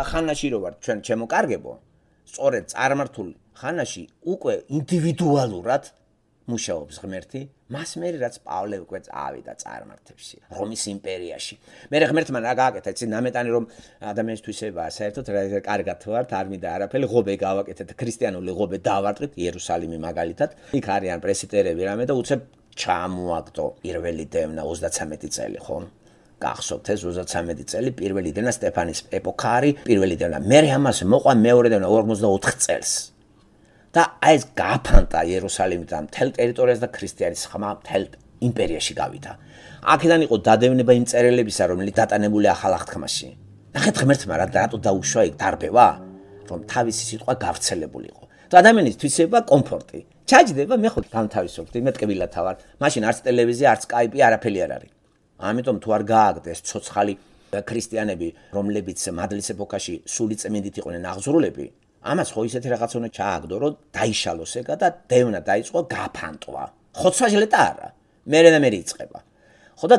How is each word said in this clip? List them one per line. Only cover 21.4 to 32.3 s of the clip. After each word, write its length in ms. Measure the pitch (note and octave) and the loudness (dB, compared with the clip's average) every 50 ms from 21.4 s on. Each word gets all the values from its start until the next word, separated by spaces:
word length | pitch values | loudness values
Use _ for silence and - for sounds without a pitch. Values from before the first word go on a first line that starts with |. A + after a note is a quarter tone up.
| - G#2 - G2+ G2 F#2 E2 E2 F#2 | -4 -4 0 0 0 0 0 -2 -4
რამე 200 | G2 G2+ A2 B2 | -4 -4 -4 -2
და 80 | B2+ C#3+ | -2 -2
უცებ 240 | B2+ A#2+ - C#3+ B2 - - _ _ _ _ - - | -2 -2 -2 -4 -4 -4 -10 _ _ _ _ -12 -10
ჩამოაგდო 840 | - - F2+ F2 F2 F#2 F#2 F2+ F2+ F2+ E2+ E2 D#2+ - - D#2+ D2+ C2+ - _ - | -2 -2 -2 -2 -2 -6 -6 -6 -4 -4 -4 -4 -6 -10 -8 -6 -6 -6 -6 _ -10
პირველი 420 | F2 F2 E2+ E2 E2+ E2 D#2+ D#2+ C#2 | -8 -8 -6 -6 -6 -6 -6 -8 -6
დევნა, 300 | - E2 D#2+ D#2 D#2 D#2+ D2+ | -4 -4 -4 -4 -4 -6 -6
ოცდაცამეტი 640 | D2 E2+ D2+ E2 E2 - - - D#2 D2+ - - - - | -6 -6 -6 -6 -6 -6 -6 -8 -8 -10 -12 -12 -10 -8
წელი, 240 | - A#1+ A1 G#1+ - | -8 -8 -8 -10 -12
ხო? 180 | - - B1 D#2+ F#2 - - _ _ _ _ _ _ _ _ - | -10 -8 -8 -8 -10 -12 -18 _ _ _ _ _ _ _ _ -8
გახსოვთ 460 | - C2 - - - - - - - - | -6 -6 -6 -6 -6 -8 -8 -8 -4 -4
ეს 140 | G2+ G2+ F2+ | -4 -4 -4
ოცდაცამეტი 600 | F2 F2 F2+ F2+ - - F2 E2+ E2+ E2 C#2+ - - | -6 -6 -6 -6 -6 -6 -6 -4 -4 -6 -8 -8 -8
წელი, 220 | - G2+ A#2+ C3 | -6 -4 -4 -4
პირველი 400 | B2+ - F2+ G2 F#2+ G2 F2+ E2 | -4 -4 -4 -4 -2 -2 -4 -4
დევნა 200 | C#2+ G2 A2+ B2 A2 | -4 -2 -2 -2 -2
სტეფანის 440 | - - F#2 - - F2 E2+ D#2 - - - | -2 -2 -2 -2 -2 -2 -2 -4 -8 -10 -6
ეპოქა 380 | - F#2 - F2+ - - - A#2 | -6 -6 -4 -4 -6 -4 -2 0
არის, 220 | A#2 A#2+ C#3 D3 C#3+ - - | 2 2 2 2 0 0 2
პირველი 320 | - A#2 G2 F#2+ F#2+ F2 | 2 4 4 4 2 0
დევნა. 240 | - F2 E2+ D#2 C#2 | 0 -2 -2 -2 -2
მერე 300 | C#2 G2 C3 D3+ D#3 D3 | 2 6 8 8 8 8
ამას 320 | C3+ C3+ C#3+ C3 A2 - F2 | 4 2 2 2 0 0 2
მოყვა 300 | F#2 A#2 C#3 - C#3 C3+ | 4 4 4 6 6 6
მეორე 320 | A2+ G#2+ A#2 A#2+ B2 A#2+ A#2 | 6 6 6 6 6 6 6
დევნა, 200 | A2+ G2+ F#2+ F2+ | 4 2 2 4
ორმოცდაოთხ 640 | G#2+ A2+ G#2+ G#2+ A2 G2+ A2 G#2 | 4 4 4 2 0 0 2 2